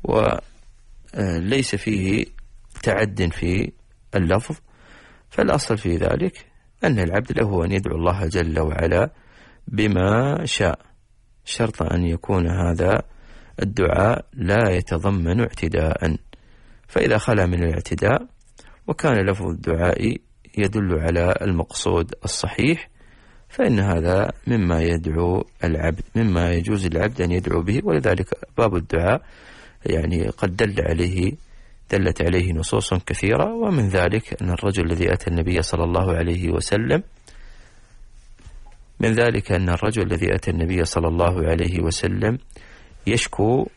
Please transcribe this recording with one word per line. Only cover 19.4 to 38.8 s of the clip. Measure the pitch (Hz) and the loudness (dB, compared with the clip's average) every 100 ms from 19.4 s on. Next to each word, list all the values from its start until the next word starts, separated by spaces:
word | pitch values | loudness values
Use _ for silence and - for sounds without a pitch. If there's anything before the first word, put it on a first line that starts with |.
| 92 | -4
الدعاء | 82 - 80 87 - 104 - _ - - - | -6 -2 0 2 2 0 -2 _ -20 -12 -2
يدل | 98 107 98 82 | -2 0 0 0
على | 82 85 87 - | 0 2 2 0
المقصود | 104 87 82 - - 90 85 - | 0 -2 -2 -4 0 0 0 -6
الصحيح، | - - 95 - 123 165 - _ - - - - - | -8 -4 -6 0 0 0 -4 _ -20 -20 -20 -20 -20
فإن | - 240 110 | -2 2 2
هذا | 98 85 80 92 104 - - | 2 2 2 2 0 -4 -2
مما | 117 90 82 | 0 2 2
يدعو | 82 85 80 78 87 92 - - | 2 0 0 0 2 0 -2 -4
العبد، | 87 78 80 82 - | -2 0 -2 -4 -4
مما | 110 113 90 87 | 0 2 2 2
يجوز | 85 87 104 92 | 0 0 -2 0
العبد | 82 104 123 | 0 -2 0
أن | 87 | 0
يدعو | 87 90 85 | 0 0 -2
به. | 85 113 | 0 0
ولذلك | 202 165 123 92 92 - - - | 2 0 2 0 0 -6 -6 0
باب | 117 90 | 2 0
الدعاء | 80 82 85 123 - - - - - - - | -2 0 2 0 -2 -20 -20 -20 -20 -12 -4
يعني | 80 80 85 - | -2 0 -2 -2
قد | - 101 90 | -2 -4 0
دل | 110 101 - | -2 0 -2
عليه، | 82 87 92 92 151 - - - - - | 0 0 0 -2 -4 -14 -20 -20 -20 -4
دلت | 98 95 76 | 0 0 0
عليه | 82 90 90 | 0 2 0
نصوص | 80 80 113 - | -2 -2 -2 0
كثيرة، | 92 - - 98 120 202 | -2 -2 -4 0 2 0
ومن | 226 220 170 101 | 0 0 2 2
ذلك | 92 87 107 - - | 2 2 0 -4 -6
أن | 90 | -2
الرجل | 87 101 95 | 0 0 0
الذي | 85 85 87 | 0 2 2
أتى | 85 - | 0 0
النبي | 85 82 87 | 0 0 0
صلى | 82 82 | 0 0
الله | 82 87 92 85 | 0 2 2 0
عليه | 85 87 87 | 0 0 0
وسلم، | 85 - 101 117 151 - - - - - - - - - - - - - - - - - - | -2 0 -2 2 0 -2 -18 -20 -20 -20 -20 -20 -20 -20 -20 -20 -20 -20 -20 -20 -20 -20 -20